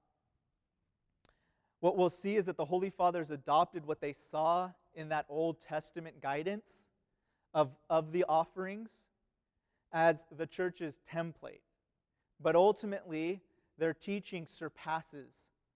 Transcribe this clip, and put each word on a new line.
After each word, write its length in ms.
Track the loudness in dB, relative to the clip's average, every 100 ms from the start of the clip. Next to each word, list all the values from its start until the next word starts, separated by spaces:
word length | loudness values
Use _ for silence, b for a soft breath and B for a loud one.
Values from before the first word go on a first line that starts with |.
| _ _ _ _ _ _ _ _ _ _ _ _ _ b b b b b
What 180 | 2 4
we'll 120 | 2
see 260 | 2 -2 0
is 100 | 0
that 100 | -2
the 80 |
Holy 240 | -2 -2 -2
Fathers 420 | 2 2 2 -4
adopted 560 | -6 2 4 4 0 -6
what 140 | -4
they 140 | -4
saw 560 | -8 -8 0 2 2 0 -10 _
in 160 | -14 -6
that 160 | -4 -4
Old 320 | -2 -2 -2
Testament 600 | -6 -8 -6 -12 -14 -10
guidance 640 | -4 -4 -4 -6 -10 -20 -20 _ _ _ _ _ _
of, 180 | 2 2 0 0
of 200 | 0 2
the 140 | 0 2
offerings 640 | 4 2 -4 -8 -8 -14 -18 _ _ _ _ _ _ _ _ _
as 320 | 2 4 4 -2
the 120 | -10 -8
church's 480 | -4 -4 -4 -10 -10 -12
template. 500 | -8 -8 -8 -16 -18 _ _ _ _ _ _ _ _
But 160 | 4 6
ultimately, 840 | 6 4 -2 -8 -6 -4 -4 -6 _ _ _ -4
their 160 | -4
teaching 540 | -4 -4 -6 -6 -10 -12
surpasses 1040 | -12 -12 -12 -8 -6 -8 -18 -18 -20 _ _ _